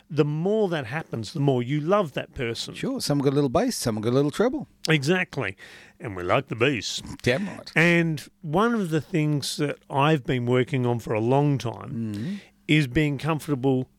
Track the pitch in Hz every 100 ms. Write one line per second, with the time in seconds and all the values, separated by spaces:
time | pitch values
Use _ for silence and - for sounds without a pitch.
0 | - 143 147 151 185 220 196 165 113 156
1 | - 123 107 - 143 123 120 147 151 202
2 | 165 156 - - 117 113 - - 214 262
3 | - 143 139 139 143 147 254 - 120 110
4 | 110 127 147 - 233 285 - _ - 156
5 | 135 185 180 - 101 - - - - -
6 | 143 92 87 120 - 117 127 120 - -
7 | - - 123 131 196 - - 156 170 170
8 | 165 156 - _ 160 160 226 233 180 156
9 | - 165 151 147 - - 147 - - 143
10 | 143 160 120 127 120 127 123 135 123 120
11 | - 110 113 139 147 139 117 98 104 139
12 | 110 104 156 202 - _ - 151 135 123
13 | 151 135 143 156 - 139 135 131 127